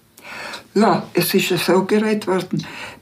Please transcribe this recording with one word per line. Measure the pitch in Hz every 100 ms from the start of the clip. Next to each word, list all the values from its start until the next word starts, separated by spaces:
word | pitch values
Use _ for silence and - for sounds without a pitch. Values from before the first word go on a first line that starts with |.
| _ - - - - - -
Ja, | 196 214 160 -
es | 175 165
ist | 196 -
ja | 170
so | - 180
geredet | 190 214 214 214 -
worden, | 185 - 160 - - - -